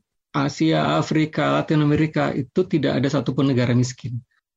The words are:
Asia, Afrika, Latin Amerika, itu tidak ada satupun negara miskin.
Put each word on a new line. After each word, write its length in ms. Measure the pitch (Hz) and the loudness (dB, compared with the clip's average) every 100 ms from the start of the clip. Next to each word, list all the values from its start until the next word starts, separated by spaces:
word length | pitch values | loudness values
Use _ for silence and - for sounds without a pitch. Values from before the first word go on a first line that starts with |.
| _ _ _ 147 | _ _ _ -4
Asia, 640 | 143 - 160 156 147 156 | -2 0 0 2 2 0
Afrika, 640 | 156 156 151 156 143 143 | 0 0 0 0 0 0
Latin 160 | 151 156 | 0 2
Amerika, 560 | 147 147 156 151 139 131 | 2 2 0 0 -2 -2
itu 320 | 135 - 185 | -4 -2 0
tidak 320 | 165 139 139 | 0 0 0
ada 80 | 135 | 0
satupun 400 | 139 135 135 139 | -2 -2 0 0
negara 240 | 127 123 | 2 2
miskin. 480 | 123 123 - 113 120 - _ _ | 2 0 -4 -10 -10 -12 _ _